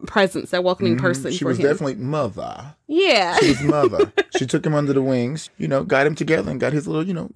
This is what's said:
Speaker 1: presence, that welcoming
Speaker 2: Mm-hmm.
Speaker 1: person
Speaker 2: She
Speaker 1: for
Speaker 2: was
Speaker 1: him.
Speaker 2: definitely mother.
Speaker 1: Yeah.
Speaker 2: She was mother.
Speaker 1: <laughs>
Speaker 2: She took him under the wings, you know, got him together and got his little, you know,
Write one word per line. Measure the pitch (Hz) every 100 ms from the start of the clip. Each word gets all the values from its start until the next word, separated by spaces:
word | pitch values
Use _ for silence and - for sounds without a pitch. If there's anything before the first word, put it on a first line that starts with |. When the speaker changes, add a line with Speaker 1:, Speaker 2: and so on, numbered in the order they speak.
| -
Speaker 1:
presence, | 220 190 165 -
that | 180 180
welcoming | 185 233 -
Speaker 2:
Mm-hmm. | 180
Speaker 1:
person | - 143
Speaker 2:
She | -
Speaker 1:
for | 139
Speaker 2:
was | 120
Speaker 1:
him. | 139
Speaker 2:
definitely | 147 147 113
mother. | 127 151 120 - 60 - 135 - -
Speaker 1:
Yeah. | 320 381 233 175 185
Speaker 2:
She | 381
was | 131
mother. | 143 151 - 98 - -
Speaker 1:
<laughs> | - -
Speaker 2:
She | 127
took | 156 160
him |
under | 147 143
the | 135
wings, | 131 127 120 156 - -
you | 156
know, | 135
got | 165 135 143
him | 156
together | 160 160 151
and | 139
got | 120
his | 147 147
little, | 156 180
you |
know, | 170 -